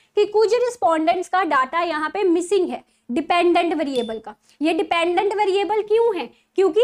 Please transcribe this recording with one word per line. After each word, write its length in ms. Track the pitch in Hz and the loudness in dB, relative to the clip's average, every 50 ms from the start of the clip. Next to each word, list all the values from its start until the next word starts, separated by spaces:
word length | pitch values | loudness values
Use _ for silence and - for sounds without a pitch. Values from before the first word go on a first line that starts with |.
| _ _ _ | _ _ _
कि 80 | 415 415 | 0 0
कुछ 280 | 403 415 427 440 392 440 | 2 2 2 2 2 2
रिस्पोंडेंट्स 760 | 480 494 480 480 - 392 339 320 320 320 339 370 370 349 - | 0 0 -2 -2 -2 0 0 2 2 0 0 -2 -2 -4 -2
का 140 | - 370 392 | -2 -2 0
डेटा 380 | 320 294 262 262 254 330 339 | 2 0 0 0 0 -2 -2
यहाँ 280 | 349 339 302 302 311 311 | -2 -2 -4 -4 -6 -4
पे 120 | 311 392 | -4 -2
मिसिंग 460 | 415 359 330 359 349 - 403 381 349 240 | 0 2 2 0 0 0 0 0 0 -2
है 120 | 247 - - _ _ _ _ - | -6 -10 -14 _ _ _ _ -6
डिपेंडेंट 640 | 240 320 302 - 349 349 339 349 339 - 330 330 311 | -6 -4 -2 0 0 2 4 4 2 2 2 0 -2
वेरिएबल 440 | 302 311 277 269 240 226 226 226 220 | -2 -2 -2 -2 -4 -4 -4 -8 -10
का। 160 | - 208 - _ _ _ _ _ | -12 -16 -20 _ _ _ _ _
ये 120 | 285 320 | -2 0
डिपेंडेंट 640 | 339 330 - - 349 339 339 349 349 415 415 403 427 | 0 0 -2 -4 -2 -2 -2 0 0 0 0 0 0
वेरिएबल 480 | 403 427 381 359 403 403 339 427 427 | 0 0 0 0 0 0 0 -2 -4
क्यों 340 | 427 415 415 466 466 466 392 | 0 0 2 2 2 0 0
है? 100 | 330 240 233 - _ _ _ _ | -4 -8 -10 -14 _ _ _ _
क्योंकि 260 | 349 392 349 311 415 | 0 0 2 4 2